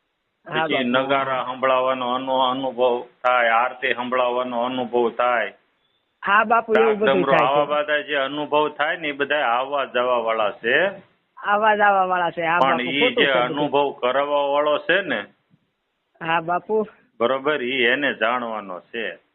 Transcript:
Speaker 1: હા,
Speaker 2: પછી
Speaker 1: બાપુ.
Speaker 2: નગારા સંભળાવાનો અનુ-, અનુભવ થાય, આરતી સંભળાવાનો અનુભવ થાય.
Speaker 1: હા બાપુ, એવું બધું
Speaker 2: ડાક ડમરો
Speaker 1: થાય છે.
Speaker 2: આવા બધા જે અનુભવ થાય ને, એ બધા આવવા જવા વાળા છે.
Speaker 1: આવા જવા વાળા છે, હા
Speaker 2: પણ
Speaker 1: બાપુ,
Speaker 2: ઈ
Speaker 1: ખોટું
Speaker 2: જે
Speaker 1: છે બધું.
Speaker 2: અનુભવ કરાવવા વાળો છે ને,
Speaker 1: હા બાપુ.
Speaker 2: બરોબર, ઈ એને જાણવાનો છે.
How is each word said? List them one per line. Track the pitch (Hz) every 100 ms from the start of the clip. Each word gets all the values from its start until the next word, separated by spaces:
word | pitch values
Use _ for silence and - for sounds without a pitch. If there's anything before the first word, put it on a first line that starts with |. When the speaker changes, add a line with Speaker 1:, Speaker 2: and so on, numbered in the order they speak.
| _ _ _ _ -
Speaker 1:
હા, | 156 160
Speaker 2:
પછી | 135 123
Speaker 1:
બાપુ. | 123 131
Speaker 2:
નગારા | 139 135 131
સંભળાવાનો | 123 131 131 131 131 131 123
અનુ-, | 127 135 131 127
અનુભવ | 131 135 120 127 120 - _
થાય, | 123 123 117
આરતી | 113 127 127 131
સંભળાવાનો | 120 123 127 123 123 127 120
અનુભવ | 123 127 117 123 117
થાય. | 110 123 120 101 - _ _ _ _ _ _
Speaker 1:
હા | - 202 220
બાપુ, | 226 233
એવું | 214 226 208
બધું | 214
Speaker 2:
ડાક | -
ડમરો | 135
Speaker 1:
થાય | 127 127
છે. |
Speaker 2:
આવા | 147 143 147
બધા | 147 147
જે | 135 147
અનુભવ | 135 147 143 147 151
થાય | 147 151 175
ને, | 151
એ |
બધા | 139 139 147 123
આવવા | 120 135 143 123
જવા | 120 123 123
વાળા | 113 110 104
છે. | - 113 143 190 196 - _ _ -
Speaker 1:
આવા | 185 208 214 208
જવા | 208 196 185
વાળા | 180 170
છે, | 170
હા | 165 170
Speaker 2:
પણ | 135
Speaker 1:
બાપુ, | 127
Speaker 2:
ઈ | 127 135
Speaker 1:
ખોટું | 156 -
Speaker 2:
જે | 143
Speaker 1:
છે | 127
બધું. | 123 147
Speaker 2:
અનુભવ | 147 139 143 -
કરાવવા | 123 135 143 143 143
વાળો | 143 151 147
છે | - 180
ને, | 175 113 101 _ _ _ _ _ _ _ _ -
Speaker 1:
હા | 165 170
બાપુ. | 165 175 175 214 208 - _ -
Speaker 2:
બરોબર, | 117 135 139 147
ઈ | 123 135 120
એને | 135 139
જાણવાનો | 101 110 123 117 107 98 90
છે. | - 117 98 82 _